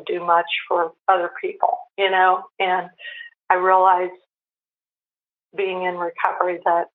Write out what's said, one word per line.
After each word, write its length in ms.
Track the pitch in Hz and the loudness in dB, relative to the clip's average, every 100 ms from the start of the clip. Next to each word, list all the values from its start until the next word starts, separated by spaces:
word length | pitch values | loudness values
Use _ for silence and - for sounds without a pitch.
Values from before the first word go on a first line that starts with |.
| 165 | -2
do 180 | 175 | -6
much 220 | 175 170 170 - - | 2 2 2 -6 -4
for 260 | 175 165 - - | -2 -2 -6 0
other 240 | 190 170 - | 0 0 -6
people, 360 | 185 - - - - - | -10 -2 -2 -2 -8 -2
you 120 | 190 | 0
know, 340 | 190 185 185 - _ | 4 4 2 -2 _
and 300 | 190 180 180 _ - - - _ _ | -2 -2 -4 _ -18 -18 -20 _ _
I 60 | 185 | 0
realized 560 | 185 185 190 180 180 180 _ _ _ _ _ _ _ _ _ _ _ _ _ 165 | 4 4 4 2 -2 -8 _ _ _ _ _ _ _ _ _ _ _ _ _ -6
being 280 | 190 185 | -6 -4
in 120 | 185 175 | -6 -4
recovery 600 | 175 170 185 - 180 170 185 | -6 -2 -2 0 -2 0 0
that 200 | 170 170 | 0 0